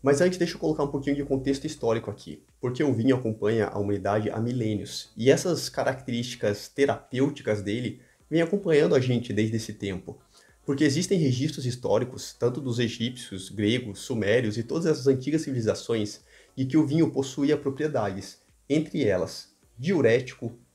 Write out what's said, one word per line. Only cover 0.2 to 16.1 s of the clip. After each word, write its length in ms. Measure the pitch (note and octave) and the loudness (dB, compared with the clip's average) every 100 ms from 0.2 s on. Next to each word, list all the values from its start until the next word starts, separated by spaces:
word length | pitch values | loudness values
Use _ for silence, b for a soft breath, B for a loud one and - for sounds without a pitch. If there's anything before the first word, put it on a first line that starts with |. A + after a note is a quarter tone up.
antes, 160 | F3+ F3+ | 4 2
deixa 180 | E3+ - | -2 -2
eu 40 | |
colocar 240 | D#3+ D#3 | -2 0
um 80 | C#3 | -2
pouquinho 240 | C3+ C3+ C#3+ | -2 -2 -2
de 100 | C#3 | 0
contexto 400 | C3+ C3 C3+ - | -2 0 -2 -4
histórico 440 | - A#2 A2+ A2 | -4 0 0 -2
aqui, 320 | - - D2+ _ _ | -10 -14 -16 _ _
porque 240 | B2+ B2+ | -6 0
o 100 | D3+ | 0
vinho 240 | A2+ A#2+ B2 | 4 4 4
acompanha 500 | A2+ G#2+ G#2 A2+ G2+ | 0 -2 0 2 0
a 100 | - | 0
humanidade 520 | G2+ G2+ G2 G#2 G#2+ | -2 -2 0 0 0
há 100 | G#2+ | -2
milênios, 720 | A#2 B2 G#2+ G#2 G2+ - - - | -4 -2 -2 -2 -6 -12 -14 0
e 140 | A#2 | 4
essas 380 | E3 F#3 D3+ - | 4 4 -2 -4
características 1000 | - B2 C3 - A#2+ A#2+ - G#2+ G#2 - | -2 -2 -2 -4 -4 -4 -2 -2 -2 -8
terapêuticas 920 | - C#3 G#2 - B2 C#3+ D3+ - G#2+ | 0 0 0 -4 0 0 0 -4 -2
dele 400 | G2+ A2+ B2 - B B _ | -2 -4 -4 -8 B B _
vêm 120 | D#3+ | 0
acompanhando 540 | E3 G3+ F#3 D3+ D3+ C#3 | 2 0 4 4 6 4
a 40 | |
gente 340 | B2+ A#2+ - | 4 0 0
desde 240 | G2+ A2 A2+ | 0 0 0
esse 160 | - | -4
tempo, 440 | G#2 G2 F2+ - - b b b b - | -8 -6 -6 -10 -16 b b b b -4
porque 200 | C#3 D3+ | 2 2
existem 340 | C3+ F3+ G3 | 2 2 2
registros 460 | D3 A#2+ D3 - B2+ | 4 2 0 -2 -6
históricos, 680 | A2+ - G#2 B2 - - - | -4 0 0 0 -8 -14 -2
tanto 240 | A#2+ C3 | -2 -2
dos 180 | C3+ A#2+ | -4 0
egípcios, 720 | A#2 - A#2 B2 - F#2+ F#2 | -2 -2 -6 -6 -12 -12 -10
gregos, 500 | G2 G#2 B2 A#2+ G2 | 0 2 2 -2 -12
sumérios 580 | - A#2 G2+ A#2 B2 G#2+ | -6 -2 2 2 2 -4
e 60 | |
todas 220 | A2+ E3 E3 | -4 -2 0
essas 220 | D3+ C3 | 2 2
antigas 340 | C3 C#3 D3+ | 2 2 -2
civilizações, 800 | D3+ B2+ A2 F#2+ - A#2 G#2 | -2 -2 0 -2 -2 -2 -2